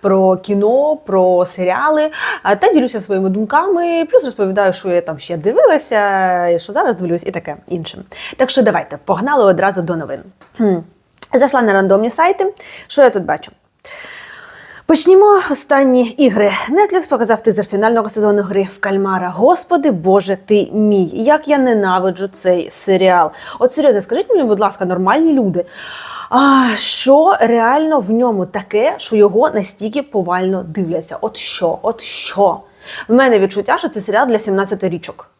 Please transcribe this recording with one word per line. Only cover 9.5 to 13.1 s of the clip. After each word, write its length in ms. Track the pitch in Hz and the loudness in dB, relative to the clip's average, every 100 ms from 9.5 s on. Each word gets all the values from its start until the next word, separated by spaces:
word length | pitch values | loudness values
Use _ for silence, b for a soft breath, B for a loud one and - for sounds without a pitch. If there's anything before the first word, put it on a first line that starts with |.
| 175 190 190 | 2 0 -2
до 140 | 165 170 | -6 -6
новин. 240 | 143 135 - _ _ _ | -8 -12 -14 _ _ _
Хм. 200 | 214 180 165 _ _ _ - | 0 0 -4 _ _ _ -2
Зайшла 280 | 247 277 285 | 2 2 2
на 100 | 233 | 2
рандомні 380 | 196 190 196 226 | 2 4 2 0
сайти. 440 | 240 339 392 381 403 B B B | 0 0 0 -2 -4 B B B
Що 140 | - | 4
я 80 | 262 | 4